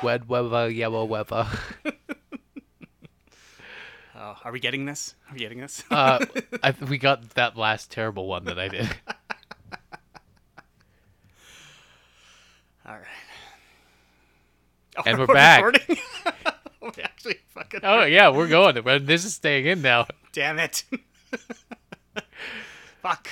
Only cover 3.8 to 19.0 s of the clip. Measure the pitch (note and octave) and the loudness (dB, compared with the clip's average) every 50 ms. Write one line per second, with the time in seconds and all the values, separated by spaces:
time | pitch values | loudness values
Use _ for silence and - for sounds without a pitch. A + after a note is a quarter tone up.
3.8 | - - - - - - _ A#2+ G#2+ G#2 G2+ - - A#2+ A#2 C3 - A#2+ B2+ C#3 | -20 -20 -20 -20 -20 -20 _ -20 -18 -18 -18 -16 -16 -14 -12 -6 -6 -6 -6 -6
4.8 | C#3 C#3 D3 C#3+ - - - _ _ - C#3 C3+ A#2+ G#2+ A#2 B2 B2+ C#3+ - - | -8 -10 -12 -12 -14 -16 -18 _ _ -20 -14 -14 -14 -12 -12 -16 -16 -16 -18 -18
5.8 | - - - D3 C3+ C3 C3 B2 - - - C4 - _ - A#3+ - C#3 C3+ - | -10 -2 0 2 4 4 4 2 0 -4 -6 -12 -10 _ -12 -4 -4 -4 -4 -4
6.8 | D3 C3 C#3+ C3+ A#2+ C#3 C#3 B2 A#2 A2+ _ C3+ B2 A#2+ - A2+ A2 A2 A2 G#2 | -6 -8 -8 -2 0 0 0 -2 -4 -10 _ -2 -2 -2 -2 -4 -4 -4 -4 -4
7.8 | - - - - A2 A2 G#2 G2 F#2 F#2+ F#2+ F2+ F2 F2+ F2 F2 F#2 G2 G#2 A2+ | -8 -14 -10 -8 -8 -6 -6 -8 -8 -8 -8 -8 -8 -10 -8 -8 -8 -8 -6 -8
8.8 | A2 A2 - - _ - - _ _ _ - _ _ _ - _ _ - E3+ - | -8 -8 -8 -12 _ -16 -16 _ _ _ -16 _ _ _ -20 _ _ -20 -20 -20
9.8 | _ _ - - _ _ _ - _ _ _ _ _ _ _ - _ _ _ _ | _ _ -20 -20 _ _ _ -20 _ _ _ _ _ _ _ -20 _ _ _ _
10.8 | _ _ _ _ _ _ _ _ _ _ _ _ _ - - - - - - _ | _ _ _ _ _ _ _ _ _ _ _ _ _ -20 -20 -20 -20 -20 -20 _
11.8 | _ _ _ _ _ _ _ _ _ _ _ _ _ _ _ _ _ _ _ _ | _ _ _ _ _ _ _ _ _ _ _ _ _ _ _ _ _ _ _ _
12.8 | _ - G#2+ A2 - - - - - - - - - - - _ _ _ _ _ | _ -20 -20 -20 -20 -20 -20 -20 -20 -20 -20 -20 -20 -20 -20 _ _ _ _ _
13.8 | _ _ _ _ _ _ _ _ _ _ _ _ _ _ _ _ _ _ _ _ | _ _ _ _ _ _ _ _ _ _ _ _ _ _ _ _ _ _ _ _
14.8 | _ _ - - - - A#2+ C3+ C3 - C4+ C#3 C#3+ D#3+ D#3+ C3 G3 A3+ B3 C4+ | _ _ -14 -6 -2 -2 0 0 2 4 6 8 10 10 10 10 8 6 2 2
15.8 | - - F4 - - B4+ B4 - - F4+ - - - E4 - - _ - _ _ | 2 0 -6 -6 -6 -14 -18 -8 -8 -8 -8 -6 -8 -8 -8 -8 _ -20 _ _
16.8 | - A#3 A3 - D#3+ F#3 - _ - A#3+ G3 - _ _ _ - E3 _ - G3 | -18 -18 -14 -12 -12 -12 -12 _ -8 -8 -8 -8 _ _ _ -20 -18 _ -14 -6
17.8 | F#3+ G3 G3+ A#3 G3+ C#3+ D3+ F#3 G3+ E3+ C3 C#3 E3 E3 D#3 E3 F#3+ F#3+ C#3 A#2+ | 0 2 4 4 6 6 8 10 10 10 8 6 2 4 6 6 6 6 6 4
18.8 | A2 B2 C3 C#3+ | 2 2 2 2